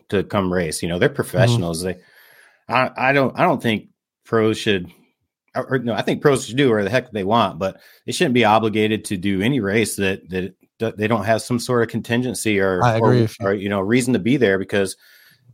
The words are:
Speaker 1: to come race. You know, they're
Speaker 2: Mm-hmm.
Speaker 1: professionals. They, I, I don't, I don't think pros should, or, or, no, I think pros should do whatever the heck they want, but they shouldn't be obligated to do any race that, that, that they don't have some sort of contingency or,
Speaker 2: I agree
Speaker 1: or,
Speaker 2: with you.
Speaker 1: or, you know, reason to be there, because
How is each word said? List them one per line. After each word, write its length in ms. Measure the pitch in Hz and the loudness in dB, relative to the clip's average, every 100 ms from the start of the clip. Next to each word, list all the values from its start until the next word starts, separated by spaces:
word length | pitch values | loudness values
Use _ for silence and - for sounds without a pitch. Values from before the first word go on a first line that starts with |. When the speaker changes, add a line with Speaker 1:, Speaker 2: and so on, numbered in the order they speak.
| _ | _
Speaker 1:
to 140 | 101 | -4
come 280 | 87 104 92 | -2 -2 0
race. 300 | 90 82 - | 0 -2 -4
You 80 | 85 | -4
know, 80 | 87 | 0
they're 80 | 139 | 0
Speaker 2:
Mm-hmm. 80 | 135 | -2
Speaker 1:
professionals. 680 | - 90 120 117 85 82 | -4 2 2 2 -2 -4
They, 160 | 92 87 _ _ _ - - _ - | -6 -8 _ _ _ -20 -20 _ -2
I, 220 | 117 127 - | 0 0 0
I 160 | 127 | 0
don't, 240 | 139 127 - | 2 0 2
I 40 | |
don't 180 | 180 - | 0 2
think 280 | 120 104 - _ _ _ - | 0 -2 -4 _ _ _ -2
pros 320 | 113 110 107 | 0 2 0
should, 340 | 110 95 87 - _ _ _ _ _ 131 | 0 -2 -4 -14 _ _ _ _ _ -10
or, 200 | 127 131 | -4 -4
or, 40 | |
no, 140 | 120 | -2
I 80 | 104 | -4
think 200 | - 139 | -2 0
pros 240 | 147 127 - | 2 2 0
should 100 | 123 | 0
do 120 | 135 | 2
whatever 140 | 107 98 | 2 2
the 40 | |
heck 220 | 127 - | -2 -2
they 120 | 104 | -6
want, 360 | 95 117 98 76 | 0 2 2 0
but 200 | 95 - - _ - | -6 -6 -16 _ -10
they 60 | |
shouldn't 220 | - 175 | -2 2
be 100 | 123 | 4
obligated 640 | 107 110 110 107 107 107 - | 4 4 2 0 0 0 -4
to 100 | 98 | -4
do 260 | 101 95 | -2 0
any 180 | 110 143 | 0 0
race 360 | 98 110 101 - | 0 0 0 -2
that, 300 | 98 98 - | -2 -4 -6
that, 240 | 92 92 - _ _ | -8 -8 -12 _ _
that 180 | 113 101 | -6 -4
they 100 | 107 | -2
don't 160 | 113 | -2
have 180 | 101 110 | 0 -2
some 180 | - 123 | 0 -4
sort 240 | 123 123 | -2 -2
of 40 | 113 | -2
contingency 720 | 113 - 117 123 113 110 101 | -4 -4 -2 -2 -4 -2 0
or, 240 | 95 92 | 2 2
Speaker 2:
I 140 | 120 110 | 2 2
agree 220 | 113 123 | 4 4
Speaker 1:
or, 20 | |
Speaker 2:
with 140 | 110 - | 2 -2
you. 80 | 98 | -4
Speaker 1:
or, 60 | |
you 160 | 104 98 | -2 -2
know, 100 | 101 | -2
reason 320 | 95 123 127 | 2 0 2
to 60 | 113 | 0
be 160 | 95 143 | 0 2
there, 240 | 107 95 | 2 2
because 380 | 95 104 95 - _ _ _ _ _ | 0 -2 -2 -4 _ _ _ _ _